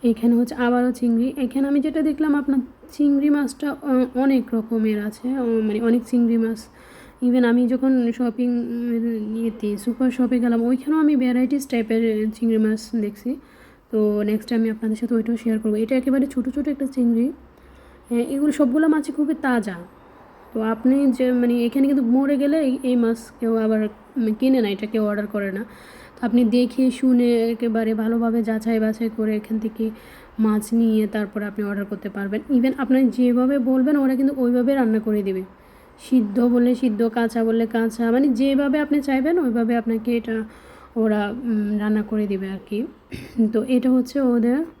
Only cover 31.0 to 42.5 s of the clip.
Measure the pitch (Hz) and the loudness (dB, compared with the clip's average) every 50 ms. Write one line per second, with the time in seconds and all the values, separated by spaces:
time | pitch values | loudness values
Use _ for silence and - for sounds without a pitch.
31 | 214 208 214 214 214 208 - 214 208 208 202 220 208 202 202 202 202 202 214 - | 0 0 -2 -4 -6 -4 -6 -8 -8 -8 -6 -6 -6 -6 -4 -6 -6 -8 -8 -10
32 | - 202 202 208 196 196 202 220 220 - 294 247 233 269 262 269 269 220 262 262 | -10 -10 -8 -6 -6 -4 -4 -6 -4 0 2 2 2 2 0 -2 -2 0 2 4
33 | 269 247 - - 247 247 247 240 254 254 277 285 240 247 262 262 254 269 302 294 | 4 2 2 2 2 2 4 4 2 2 2 0 2 2 2 2 2 2 2 2
34 | 269 262 269 254 269 269 285 269 254 240 240 247 240 247 277 277 254 226 220 220 | 2 2 2 2 2 0 0 2 0 2 2 2 2 2 2 2 2 2 2 0
35 | 214 220 214 208 202 196 190 185 190 - - - - - - - - - - - | 0 0 -2 0 0 -2 -4 -4 -6 -10 -14 -20 -20 -20 -20 -20 -20 -20 -20 -20
36 | - - 262 254 220 202 196 233 240 247 240 247 240 247 254 247 - 247 214 202 | -6 0 2 2 2 2 0 0 2 2 4 4 4 2 2 2 0 -2 0 0
37 | 233 226 220 240 233 226 226 233 226 226 226 226 226 220 226 226 226 226 220 - | -2 0 0 0 -2 0 0 0 0 0 2 0 0 0 0 -2 -2 -2 -2 -2
38 | 240 226 226 254 277 294 254 214 262 277 277 269 285 277 262 302 294 294 294 294 | 0 0 2 2 2 2 2 2 2 2 2 2 0 0 0 0 0 0 0 -2
39 | 269 277 269 262 254 302 339 349 320 254 220 240 233 220 240 233 226 233 226 226 | 0 0 -2 0 0 0 0 0 0 0 0 0 0 0 0 -2 -2 -2 -4 -4
40 | 220 240 240 233 226 233 226 220 220 220 - - - - - - - - - 233 | -2 -2 -2 -2 -2 -4 -6 -6 -6 -8 -14 -20 -20 -20 -20 -20 -20 -12 -4 -2
41 | 220 220 214 208 208 208 220 240 262 240 226 214 208 208 208 208 208 214 214 214 | 0 2 2 0 0 -4 -6 -6 -4 -2 -2 -2 -2 -2 -2 -2 0 0 0 0
42 | 208 214 220 214 214 202 196 190 190 190 | -2 -2 -2 -4 -2 -2 -2 -4 -4 -6